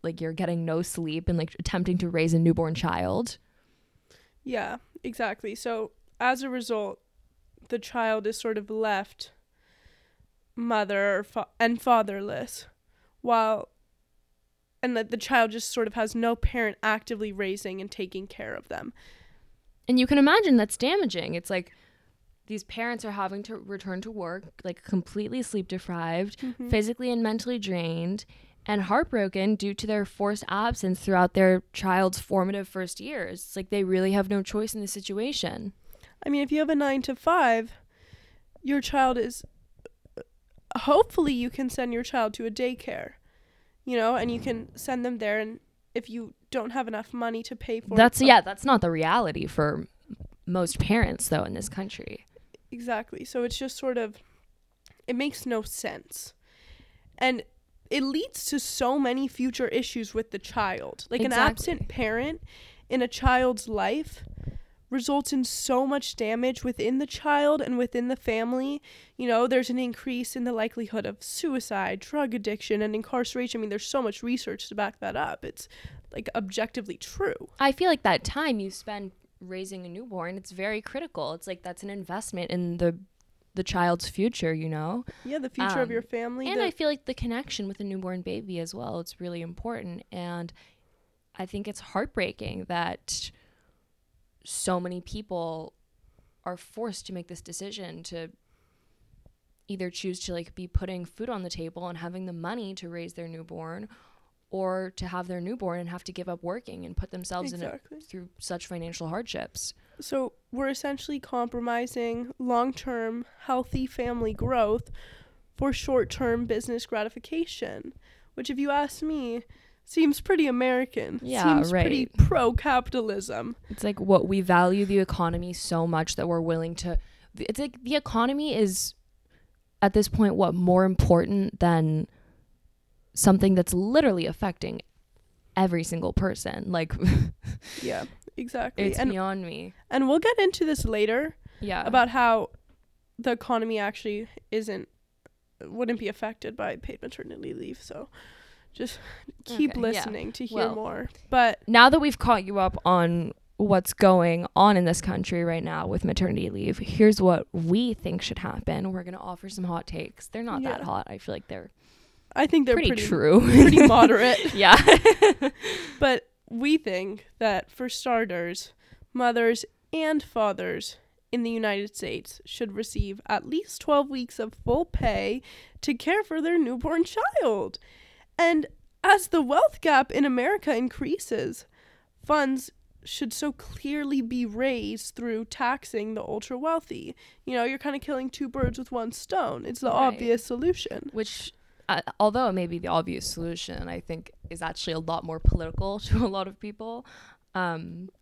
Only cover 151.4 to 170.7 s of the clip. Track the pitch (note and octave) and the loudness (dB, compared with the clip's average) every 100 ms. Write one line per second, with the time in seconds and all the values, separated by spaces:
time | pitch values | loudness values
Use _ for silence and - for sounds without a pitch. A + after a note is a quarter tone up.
151.4 | A#3 - - A#3 C4 D#4 D4 - A#3+ A3 | 6 4 6 10 12 10 4 2 4 4
152.4 | F#3+ G3+ F#3 - F3 F3+ E3+ E3+ D#3+ - | 2 0 0 2 4 6 6 2 -2 -8
153.4 | _ - G#3 F#3+ - - G3 F#3 E3+ E3+ | _ -2 4 4 2 6 8 8 6 2
154.4 | F3 - G3+ G3 E3+ F3 F#3 - F#3 F3 | 0 6 8 8 4 2 0 -2 -2 -2
155.4 | E3+ E3 D#3+ D#3+ F#3 F#3 F3 - F#3 G3+ | 0 -2 -4 -4 -2 -2 0 0 0 0
156.4 | - F#2+ - F#3+ G#3+ - A3 G#3 F#3 E3 | -4 -4 -4 -4 -2 8 8 10 6 4
157.4 | - E3+ E3 G#3 B3 - F3 F3 - - | 0 -4 2 2 2 -2 -4 -4 -4 -6
158.4 | - - - D#3+ F#3+ F#3 F3+ F#3 - F3 | -6 -6 -4 -4 -4 -6 -10 -12 -12 -12
159.4 | G3 G#3 F3+ E3+ - D#3+ - - - A3+ | -12 -6 -4 -4 -6 -10 -10 -14 -12 -10
160.4 | A#3 F#3+ C4 - - - - G3 - - | -6 -4 -4 -4 -4 -6 -6 -12 -10 -10
161.4 | - F#2+ - _ _ _ _ _ _ - | -10 -14 -14 _ _ _ _ _ _ 0
162.4 | D4 E4 C4 C#4+ D#4 A3 - D#3+ D3+ G3 | 4 4 6 4 4 2 2 4 10 10
163.4 | - B3+ - - C#4+ A3+ A3+ A3 B3 - | 12 12 12 12 12 12 10 10 6 4
164.4 | D#4 G3+ F#3+ G#3 G#4 F4 A4+ - G#4 - | 2 6 10 12 12 10 10 10 8 6
165.4 | C#4 - G#4+ F4+ D#4+ C#4+ C#4 B3+ - _ | 0 -2 -8 -6 -8 2 4 4 0 _
166.4 | - A#3 C#4 D#4 A3+ F#3 F#3+ G#3 - - | -10 -2 2 4 2 -2 -2 -8 -14 0
167.4 | A3+ G3 - - B3+ - C4 A3+ A3 F3 | 2 2 -4 -8 -6 -4 0 2 0 -2
168.4 | E3+ F#3+ - _ _ - - B3 A#3+ A#3 | -4 -6 -12 _ _ -20 -8 0 2 4
169.4 | A3+ A#3 - _ - D#4+ D#4 D#4 - A#3 | 4 2 -4 _ -8 -2 0 0 -2 0
170.4 | G#3+ G3 F3+ | 0 0 -4